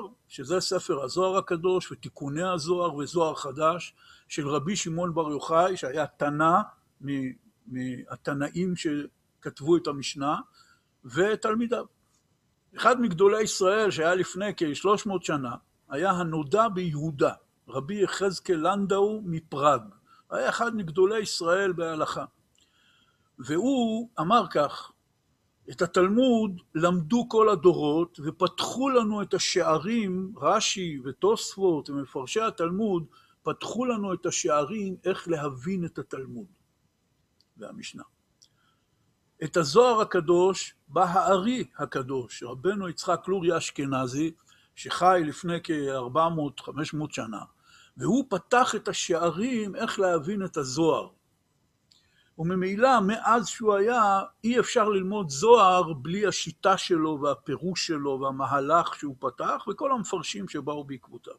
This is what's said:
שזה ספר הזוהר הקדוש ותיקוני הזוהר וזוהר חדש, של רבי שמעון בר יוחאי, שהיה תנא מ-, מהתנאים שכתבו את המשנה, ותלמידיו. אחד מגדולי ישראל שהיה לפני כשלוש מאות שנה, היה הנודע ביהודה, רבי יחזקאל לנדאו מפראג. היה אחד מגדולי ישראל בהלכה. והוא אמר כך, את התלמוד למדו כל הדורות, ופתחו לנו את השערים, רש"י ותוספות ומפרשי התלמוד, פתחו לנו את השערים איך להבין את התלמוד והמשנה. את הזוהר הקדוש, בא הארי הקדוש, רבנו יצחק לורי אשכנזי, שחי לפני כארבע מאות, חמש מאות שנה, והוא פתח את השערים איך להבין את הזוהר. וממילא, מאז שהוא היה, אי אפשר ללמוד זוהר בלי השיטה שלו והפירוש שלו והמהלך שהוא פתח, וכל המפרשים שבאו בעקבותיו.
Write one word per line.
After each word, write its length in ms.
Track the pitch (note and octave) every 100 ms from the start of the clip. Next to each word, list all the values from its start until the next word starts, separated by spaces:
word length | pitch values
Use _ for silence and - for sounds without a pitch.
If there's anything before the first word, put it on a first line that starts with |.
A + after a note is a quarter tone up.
| G3 - _
שזה 320 | - C3 F#3
ספר 440 | - F3+ - C#3+
הזוהר 340 | C3 E3+ F#3 F#3+
הקדוש 540 | - E3+ F3+ F#3 -
ותיקוני 520 | C#3+ B2+ - C#3 D3+
הזוהר 520 | F#3 F3+ D3+ F3+ F3 D3
וזוהר 400 | C#3 E3+ D#3+ C#3
חדש, 600 | C#3+ C3+ D#3 E3+ - _ - - -
של 200 | - C#3+
רבי 280 | D3 D3 G#3
שמעון 380 | E3+ D#3+ F3+
בר 180 | E3 D3+
יוחאי, 460 | C#3+ - E3 F#3 F#3
שהיה 300 | C3 D3+ C#3+
תנא 540 | - D3 D3 D#3+ F#3 G#3+ - _ _
מ-, 300 | C#3 C#3 C3 - _ _ -
מהתנאים 1040 | B2+ B2+ B2+ - B2 - C#3+ D3 E3+ F#3 F3
שכתבו 1040 | E3 D3 C#3+ _ _ _ D3 - C#3 E3+
את 100 | D3+
המשנה, 480 | C#3+ B2 C#3+ C#3 F3+ - _ _ _ _ _ B2+
ותלמידיו. 800 | B2 G3+ G#3+ A3 A3 A#3 A3+ - _ _ _ _ _ _ _ _ -
אחד 240 | G#3+ B3+
מגדולי 420 | A#3 E3+ G3 G#3+
ישראל 480 | G#3 - F#3 G#3+ G#3
שהיה 240 | C#3+ D#3+ F#3
לפני 360 | E3+ F3+ G#3 -
כשלוש 480 | D#3 C#3 F#3+ G#3 G#3
מאות 180 | F#3
שנה, 320 | - D3+ B2 A#2 _ _ -
היה 220 | C#3 F#3+
הנודע 560 | F3+ E3+ D#3+ C#3+ G3+ A3+
ביהודה, 680 | F3+ F3 D3 D#3+ C3+ D3+ - _ _ -
רבי 360 | C3 C#3+ G#3
יחזקאל 680 | F#3 - G3 E3+ - E3 E3+
לנדאו 500 | G3+ F#3+ G3 G3+ G#3+ F3+
מפראג. 560 | D#3+ - C#3+ D3 B2+ G#2 - _ _ -
היה 180 | G2 B3
אחד 260 | - A#3 A3
מגדולי 440 | E3 D#3 F#3+ A3
ישראל 520 | G#3 - E3 F#3 G3
בהלכה. 540 | E3+ E3 D#3 C#3+ D#3+ C3 _ _ _ _ _ _ _ _ _ _ -
והוא 720 | B2+ D#3+ B3 C4 A3+ A3 A#3+ -
אמר 260 | D#3+ A#3 E3+
כך, 400 | D#3+ C#3+ - - _ _ _ _ _ _ _ -
את 100 | -
התלמוד 800 | E3+ F#3+ F#3+ A3 C4 A#3 G#3+ F3 _ D#3
למדו 500 | F3 F3+ D#3 A#3+ A#3+
כל 200 | A3 G#3+
הדורות, 720 | F#3+ F3 C#3+ D3 D#3 F3 -
ופתחו 640 | D3 - F3+ - - A#3 C4+
לנו 320 | B3 G#3+ G#3
את 120 | F#3
השערים, 1000 | F3+ - F#3 D#3+ D#3 F3+ A#3 G3 F#3 F#3+ -
רש"י 640 | D3 G#3+ - G3 F3 C#3+ C3
ותוספות 840 | - F#3+ A3 - - F#3+ D3+ C3+
ומפרשי 520 | C#3 C3+ C#3+ B2+ A3
התלמוד, 640 | A3 - E3 F#3+ A3 F3 D3+ _ _ _
פתחו 420 | D#3 D3 - A3 B3+
לנו 280 | A3 G3
את 120 | F3+ F3
השערים 720 | - E3+ D3 C#3+ A3 G3 F3+
איך 240 | F3+ F#3+ E3+
להבין 580 | D#3+ D3 B2+ D3+ F#3+ E3
את 140 | -
התלמוד 460 | - C#3 B2+ A#2+ F#2 _ _ _ _ _ _ _ _ _ _ -
והמשנה. 460 | G#2+ - - C2+ - _ _ _ _ _ _ _ _ _ _ _ _ -
את 140 | D#3 F3
הזוהר 440 | C#3+ F3+ B3 A3
הקדוש, 720 | G3+ F3+ D#3 F3 F#3 F3+ - - -
בא 160 | D3+
הארי 600 | F3+ F#3 E3+ F#3+ G#3+ B3+ D#3 -
הקדוש, 640 | C#3+ C#3+ B2+ C3+ A#2+ -
רבנו 460 | B2 B2+ F3+ G3+ F3+
יצחק 380 | - - E3 -
לורי 300 | G3 F3 E3
אשכנזי, 720 | - - C#3 C3 B2+ C3+ D#3+ - _ _ _ -
שחי 460 | - - F3+ F#3 D3+
לפני 360 | - F3 E3+
כארבע 640 | - D3+ C#3 C3+ B2 D3+ E3
מאות, 300 | E3 C#3+ -
חמש 340 | - C3+ -
מאות 200 | D3 D3
שנה, 280 | - A2+ G2+ - _ _ _ _ -
והוא 280 | C#3 B3+ B3+
פתח 460 | F#3 - A#3+ B3 G#3+
את 120 | G#3
השערים 880 | - - E3 E3+ E3 B3 A#3+ G3+ F#3
איך 240 | A3+ -
להבין 460 | F#3 E3+ C#3+ G#3 F#3
את 120 | D#3+
הזוהר. 520 | C3 C3 E3 B2 F2+ _ _ _ _ _ _ _ _ _ _ _ _ -
וממילא, 640 | E3 F#3 F#3 G3+ C4 A#3+
מאז 480 | F#3+ A3+ G#3 A#3 F#3+
שהוא 260 | - G#3+
היה, 480 | G3+ G#3+ B3 G#3 G3 - _
אי 160 | A3 B3
אפשר 300 | - B3 G#3+
ללמוד 400 | G3 F#3 G#3 E3
זוהר 640 | C3+ A3 A#3+ F#3+ F3+ E3
בלי 340 | D3 C#3+ G3 G3+
השיטה 500 | - E3 - F#3+ F#3
שלו 440 | - E3+ D#3 D3
והפירוש 640 | C#3+ C3+ - C3 F3 E3+ -
שלו 320 | D3+ C#3+ C3
והמהלך 720 | C3+ C3+ C3 C#3 C#3 E3+ E3 -
שהוא 200 | D3 C3
פתח, 460 | C3 - F3 C#4 A3
וכל 220 | G3 C#4
המפרשים 560 | B3 F3 F#3 - G3+ F#3
שבאו 360 | D3+ C#3 D3
בעקבותיו. 500 | C#3 C3 _ A#2+ -